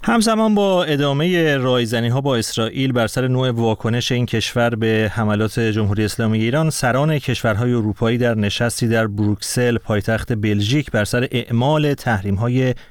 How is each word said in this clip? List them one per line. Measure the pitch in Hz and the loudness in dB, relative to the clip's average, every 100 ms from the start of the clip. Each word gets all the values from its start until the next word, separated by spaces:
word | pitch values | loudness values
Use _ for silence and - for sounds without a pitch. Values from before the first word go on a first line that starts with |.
همزمان | - 233 220 220 220 | 2 2 2 2 2
با | 208 202 185 | 4 4 2
ادامه | 160 143 143 139 170 180 160 139 | 2 0 0 0 0 2 2 2
رایزنی‌ها | 127 123 117 117 117 127 | 2 0 0 0 0 0
با | 139 123 | 0 0
اسرائیل | 110 - 113 135 135 | -2 -2 -4 -2 0
بر | 123 110 | 2 0
سر | - 127 | 0 0
نوع | 127 131 | 0 0
واکنش | 117 117 110 117 120 - | 0 0 0 -2 -2 -2
این | 123 123 | -2 0
کشور | 113 - 123 120 | -2 -2 0 0
به | 117 113 110 110 | 0 0 2 0
حملات | 117 107 104 110 - | 0 0 0 0 0
جمهوری | 113 107 104 104 | 0 0 0 0
اسلامی | 107 - 113 110 | -2 0 0 0
ایران، | 113 139 160 | 0 0 0
سران | - 127 123 151 151 | 0 0 0 0 0
کشورهای | - 117 117 104 123 | -2 -2 -2 0 0
اروپایی | 123 107 101 113 120 | 0 -2 -2 0 2
در | 120 | 0
نشستی | 110 101 - 117 - 117 | 0 -2 -2 -4 -2 0
در | 113 110 | 0 0
بروکسل، | 101 104 104 - - 123 117 | 0 0 0 -4 0 0 0
پایتخت | - 107 107 110 - | -2 -2 0 -4 -2
بلژیک، | 113 107 104 101 147 139 | -2 0 0 0 0 0
بر | 113 | -2
سر | 104 123 127 | 0 -2 -2
اعمال | 120 - 117 131 156 147 | -4 -2 0 2 2 2
تحریم‌های | 139 - 110 101 98 120 127 127 120 - | 0 0 -2 0 -2 0 0 0 -2 -10